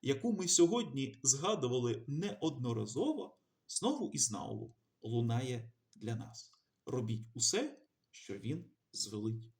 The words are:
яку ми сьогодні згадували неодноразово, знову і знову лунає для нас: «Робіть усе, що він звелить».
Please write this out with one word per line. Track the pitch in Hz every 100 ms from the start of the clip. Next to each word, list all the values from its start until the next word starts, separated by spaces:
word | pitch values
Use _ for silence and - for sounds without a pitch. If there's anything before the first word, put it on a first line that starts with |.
яку | - 139 240
ми | 202 180
сьогодні | 170 170 233 196 135 135 -
згадували | 127 139 175 208 127 127 120 110 -
неодноразово, | 147 196 - 160 135 123 113 104 135 262 302 - - _ _ _
знову | - 220 294 202
і | 143
знову | - 104 - 110 113 - _ _
лунає | 113 117 117 117 127 123 113 _ _ -
для | 110 113
нас: | 110 - - _ _ _ -
«Робіть | 127 113 113 110
усе, | - - 202 294 - _ _ _
що | - - 101
він | 113 160 175 _ _
звелить». | - 104 107 110 113 113 _